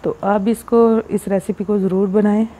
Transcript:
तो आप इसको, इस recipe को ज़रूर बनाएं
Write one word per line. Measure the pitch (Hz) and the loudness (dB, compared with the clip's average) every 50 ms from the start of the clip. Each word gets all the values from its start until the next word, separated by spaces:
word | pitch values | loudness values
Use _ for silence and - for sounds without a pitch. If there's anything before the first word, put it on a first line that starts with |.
| - | -4
तो | - - - - | -6 -6 -4 -2
आप | 196 202 214 196 226 | 0 0 0 0 -2
इसको, | 226 - - - - 233 233 226 226 220 | -2 -2 -4 0 2 4 4 4 2 0
इस | - - - 202 - - | 0 -2 -6 -6 -2 -2
recipe | 202 190 - - 202 - 202 | -2 -2 -2 -4 -6 -6 -2
को | 180 208 208 | -2 -2 0
ज़रूर | 190 190 180 190 202 196 | 0 0 0 0 0 2
बनाएं | 185 214 208 208 208 214 220 226 - | 2 2 2 2 2 2 0 -2 -4